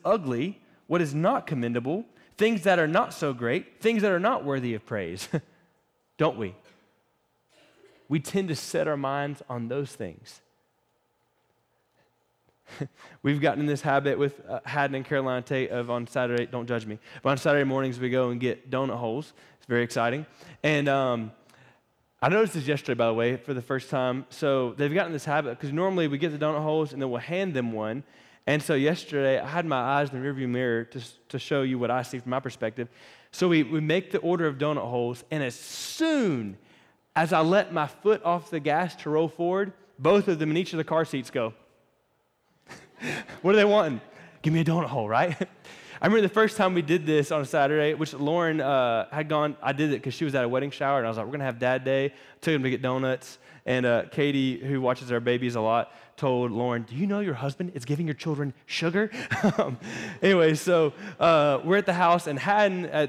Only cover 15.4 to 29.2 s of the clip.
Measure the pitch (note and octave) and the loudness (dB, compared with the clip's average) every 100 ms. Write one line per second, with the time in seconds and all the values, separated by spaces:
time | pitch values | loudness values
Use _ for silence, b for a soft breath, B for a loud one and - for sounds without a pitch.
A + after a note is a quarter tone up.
15.4 | B2 C3+ C3 B2 A#2+ A#2+ A#2 C#3+ B2 A#2+ | -2 -4 -2 -4 -4 -6 -4 -2 0 -2
16.4 | A#2 B2 A#2+ A#2 A2 G#2+ B B C3 C#3 | -2 -6 -4 -6 -6 -12 B B -2 0
17.4 | D#3+ C#3+ C3+ C3+ C3 A#2+ B2+ B2+ B2 A#2+ | 2 2 2 0 -2 -4 -2 0 0 0
18.4 | B2 G#2 C3+ C3 C3+ A#2 A#2 A#2+ D#3 _ | -2 -4 -6 -4 -4 -4 -4 -6 -8 _
19.4 | b b - A#2+ A#2+ B2+ A#2 C3+ D3+ B | b b -2 -2 0 0 -2 -2 -8 B
20.4 | B B D3 D3+ C#3+ C#3 C3 A#2 A2 - | B B 0 2 2 2 0 -2 -4 -12
21.4 | _ b b b _ _ _ _ C3 G#3 | _ b b b _ _ _ _ 2 4
22.4 | G#3+ E3 C3+ C#3+ - A#2+ A#2 A2+ A#2+ B2+ | 2 0 -2 -2 -2 2 2 4 2 0
23.4 | - B2+ A#2+ C3 - C#3+ B2+ C3 C3+ - | -4 -8 -4 -6 -2 -2 0 -2 -8 -4
24.4 | D3 C3+ B2 C3+ C#3+ F3 E3+ D3+ D#3 C#3+ | 0 2 0 -2 0 0 -2 -4 -2 -2
25.4 | C#3 A#2+ D3 D3+ F#3+ F#3 D#3 C#3 E3 D3 | -2 -6 -6 -2 0 0 0 0 -4 -2
26.4 | D3+ D3+ D#3 D#3 D3 C3 C3+ A#2+ B2 F3+ | -2 -2 0 0 -2 -4 -4 -4 -4 -4
27.4 | F#3+ C3+ A#2+ A2 G#2+ B2+ - b b b | -2 -2 -2 -4 -4 -6 -10 b b b
28.4 | - D3 C#3+ C#3+ C#3+ F3 - D3 | -2 0 2 2 2 0 -4 -2